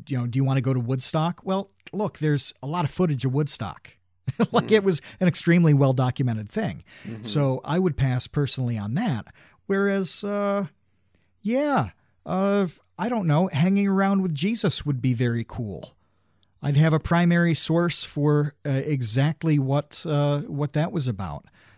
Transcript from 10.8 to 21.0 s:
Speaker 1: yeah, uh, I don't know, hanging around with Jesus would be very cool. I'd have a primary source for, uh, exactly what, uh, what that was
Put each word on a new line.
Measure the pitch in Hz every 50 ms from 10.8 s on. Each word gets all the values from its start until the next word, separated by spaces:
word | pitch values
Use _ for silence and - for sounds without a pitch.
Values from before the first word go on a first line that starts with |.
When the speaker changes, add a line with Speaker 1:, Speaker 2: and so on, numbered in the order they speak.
| _ _ _ _ _ _ _ _ _ _ _ _
Speaker 1:
yeah, | - 202 233 262 294 294 277 233 120 90 - _ _ _ _ _ -
uh, | - 165 185 196 202 202 202 196 170 - _ _ _ _
I | - 175 240
don't | 247 226 185
know, | 160 147 156 185 190
hanging | - 131 165 185 196 202 202 196
around | 196 190 196 196 202 196
with | 185 185
Jesus | 156 135 151 208 240 220 - 175 - - -
would | 147 143 123
be | 110 127
very | 123 113 127 120 117 117 117
cool. | - - - 120 104 92 - - - _ _ _ _ _ _ _ _ _ _ _ _ _ - -
I'd | 143 143
have | 139 160 160
a | 156 151
primary | - - 175 170 175 170 175 175 170 170 160
source | - - - 160 165 170 175 - - -
for, | - - 147 143 151 147 147 147 147 - _ -
uh, | 147
exactly | 135 135 - - 151 135 123 107 104 135 139 156 160 - - 160 151 147
what, | 135 131 135 147 147 - - - -
uh, | 165 147 143 143 143 143 147
what | 202 - 151 139 147 139 -
that | 151 156 185
was | 226 175